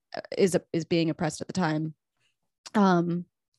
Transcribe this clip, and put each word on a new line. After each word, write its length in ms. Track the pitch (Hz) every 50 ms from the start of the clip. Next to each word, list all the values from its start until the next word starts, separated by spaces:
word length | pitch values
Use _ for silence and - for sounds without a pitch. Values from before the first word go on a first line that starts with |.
| _ _ -
uh, 40 | - - - - -
is, 180 | 196 185 165 175 - _
is 120 | - 170 160
being 260 | - 180 165 165 160
oppressed 300 | 151 - 175 156 - -
at 60 | - -
the 40 |
time, 420 | - 185 180 156 156 156 160 160 156 _ _ _ _ _ _ _ _ _ _ _ _ _ _ - -
um, 520 | 220 202 190 180 170 170 175 170 175 175 - _ _ _ _ _